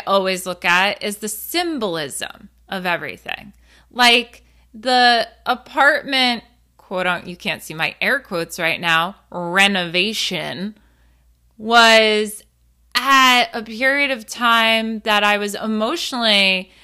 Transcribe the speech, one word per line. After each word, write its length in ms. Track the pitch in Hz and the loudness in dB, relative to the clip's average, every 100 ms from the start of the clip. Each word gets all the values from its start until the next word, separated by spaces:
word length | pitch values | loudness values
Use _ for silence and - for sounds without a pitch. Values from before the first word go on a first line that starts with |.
| - | 2
always 400 | 196 185 185 185 | 0 2 -4 -6
look 180 | 180 | -4
at 380 | 185 175 196 - | 0 2 2 -2
is 160 | 214 208 | -8 -8
the 100 | 214 | -10
symbolism 1200 | - - 339 349 302 214 165 143 - - - - _ - | -10 -6 -4 -4 -4 -4 -4 -6 -8 -12 -14 -20 _ -10
of 180 | 196 180 | -6 -4
everything. 640 | 170 147 - - - 208 - _ _ _ | -4 -6 -12 -12 -12 -12 -20 _ _ _
Like, 520 | 233 240 240 240 - _ _ _ | 2 4 4 0 -12 _ _ _
the 560 | 220 233 254 247 233 - _ - | -8 0 4 4 2 0 _ -6
apartment, 960 | 247 - 302 277 294 - 269 247 233 - _ _ _ | -6 -4 2 2 2 -2 0 0 -2 -8 _ _ _
quote, 280 | - 185 180 | -8 -4 -2
un-, 220 | 175 - | -4 -6
you 80 | 175 | -10
can't 260 | 190 156 | -8 -8
see 120 | - | -8
my 200 | 160 156 - | -6 -6 -2
air 180 | 196 269 | -2 -2
quotes 400 | - 175 170 - | -4 -6 -6 -4
right 220 | 165 160 | -4 -2
now, 360 | 170 165 175 208 _ | 0 2 0 -6 _
renovation 1500 | 175 175 180 196 196 175 175 202 214 - 170 151 139 196 214 _ _ _ _ _ _ _ - | -10 -4 2 2 2 -2 -2 -2 -4 -6 -6 -8 -8 -10 -12 _ _ _ _ _ _ _ -12
was 840 | 214 233 226 220 220 214 214 208 _ _ _ _ _ 240 | 2 6 8 6 4 2 -2 -8 _ _ _ _ _ -4
at 540 | 254 269 254 247 233 | 2 4 6 4 2
a 100 | 233 | -4
period 480 | 220 220 262 277 285 | -10 -2 0 2 0
of 160 | 262 214 | -2 -8
time 760 | - 240 233 226 226 226 220 | -4 2 2 2 0 -2 -6
that 220 | 220 208 | 0 2
I 140 | 208 208 | 2 0
was 180 | 208 | -2
emotionally 1160 | 202 220 214 220 339 - 247 226 202 190 185 185 _ | -6 -4 -2 -2 -4 -6 -2 2 4 2 0 -6 _